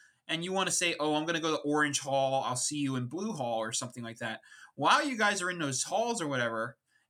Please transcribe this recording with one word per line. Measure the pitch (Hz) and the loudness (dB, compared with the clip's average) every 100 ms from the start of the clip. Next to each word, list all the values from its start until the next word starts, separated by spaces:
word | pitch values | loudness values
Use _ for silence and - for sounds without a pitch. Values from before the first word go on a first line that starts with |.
| - _ - | -20 _ -4
and | 165 | -2
you | 175 | 0
wanna | 190 185 | 0 0
say, | - 175 - | 2 0 2
"Oh, | 151 | 2
I'm | 151 | 2
gonna | 160 165 | 2 0
go | 160 156 | 0 0
to | |
Orange | 147 151 147 135 | 2 2 2 0
Hall. | 139 135 135 135 | 0 2 2 2
I'll | 110 127 | 0 -2
see | - 147 | -2 -2
you | 139 131 | 0 -2
in | 123 | -4
Blue | 160 214 | -4 -4
Hall," | 160 120 113 | -4 -2 -2
or | 110 | -2
something | 117 120 123 | -4 -6 -8
like | 117 117 | -12 -8
that. | 117 110 - - - | -8 -8 -12 -20 -18
While | - 151 262 294 | 0 4 6 4
you | 233 | 2
guys | 208 196 | 2 2
are | 180 | -2
in | 175 | -2
those | 143 131 | -2 -2
halls | - 151 240 226 | -2 0 0 -2
or | 151 | -2
whatever, | 131 120 113 117 - _ _ | 0 0 -2 -6 -8 _ _